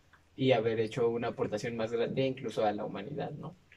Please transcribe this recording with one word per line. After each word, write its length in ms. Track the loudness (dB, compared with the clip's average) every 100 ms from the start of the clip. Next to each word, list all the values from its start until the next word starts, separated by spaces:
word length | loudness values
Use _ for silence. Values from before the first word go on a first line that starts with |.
| _ -20 _ 2
y 160 | 4
haber 260 | 6 4 2
hecho 280 | 0 2 2
una 180 | 2 -2
aportación 480 | -2 -2 -2 -4 -4
más 140 | -2
grande 320 | 0 0 2
incluso 400 | 0 -2 -4 0
a 80 | 0
la 120 | 0
humanidad, 480 | -4 -6 -8 -6 -6
¿no? 220 | -8 -12 -14 _